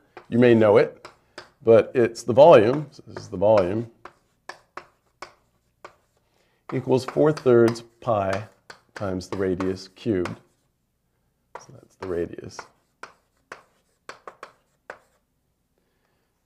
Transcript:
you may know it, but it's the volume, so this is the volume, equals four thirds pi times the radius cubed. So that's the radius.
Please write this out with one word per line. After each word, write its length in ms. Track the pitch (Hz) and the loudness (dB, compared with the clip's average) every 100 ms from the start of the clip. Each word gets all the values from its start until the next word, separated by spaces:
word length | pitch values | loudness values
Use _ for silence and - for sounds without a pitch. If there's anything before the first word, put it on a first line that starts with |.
| _ - - | _ -20 -6
you 80 | 123 | 2
may 160 | 123 | 4
know 240 | 113 107 107 | 4 4 4
it, 300 | 156 - - _ _ - - _ | 2 -6 -20 _ _ -20 -20 _
but 280 | 117 113 - 131 | 2 4 2 0
it's 280 | 113 - | -2 -2
the 100 | - | -4
volume, 540 | 117 156 143 104 143 147 | 4 8 8 6 -2 -8
so 120 | - - | -18 -20
this 160 | 101 | -20
is 60 | 104 | -14
the 80 | 98 | -2
volume, 520 | 101 110 90 107 117 _ - _ _ _ - - _ - - _ _ - - _ _ _ _ _ - _ _ _ _ _ _ _ - | 2 2 0 -4 -10 _ -20 _ _ _ -20 -20 _ -20 -20 _ _ -20 -20 _ _ _ _ _ -20 _ _ _ _ _ _ _ -12
equals 340 | 135 131 131 - | -10 -2 -4 -2
four 260 | - 151 | -2 0
thirds 500 | 151 127 117 117 117 - _ | 0 2 4 4 0 -14 _
pi 440 | - 107 95 98 107 _ _ - _ | -6 -4 -4 -8 -10 _ _ -20 _
times 340 | - 101 92 - | -12 -10 -10 -10
the 100 | 95 | -6
radius 520 | 95 90 92 92 - | -6 -4 -6 -8 -14
cubed. 500 | - 123 95 85 - _ _ _ _ _ _ _ _ _ _ _ - | -12 -6 -6 -6 -10 _ _ _ _ _ _ _ _ _ _ _ -20
So 140 | - | -20
that's 220 | 135 _ - | -20 _ -16
the 120 | 95 | -10
radius. 520 | 85 85 - - - - _ _ _ - _ _ _ - - _ _ _ _ - - - - - _ _ _ - - _ _ _ _ _ _ _ _ _ _ _ _ _ _ | -8 -8 -12 -18 -20 -20 _ _ _ -20 _ _ _ -20 -20 _ _ _ _ -20 -20 -20 -20 -20 _ _ _ -20 -20 _ _ _ _ _ _ _ _ _ _ _ _ _ _